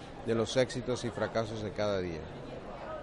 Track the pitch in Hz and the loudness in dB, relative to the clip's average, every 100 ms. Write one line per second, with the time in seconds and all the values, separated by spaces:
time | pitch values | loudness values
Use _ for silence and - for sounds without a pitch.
0 | - - - 113 110 131 123 127 120 120 | -10 -6 2 2 4 4 4 2 0 0
1 | 120 101 107 113 110 113 107 95 104 98 | -2 0 0 2 0 -2 -2 0 2 2
2 | 90 78 76 - - - - - - - | 0 -2 -6 -8 -8 -8 -8 -8 -8 -6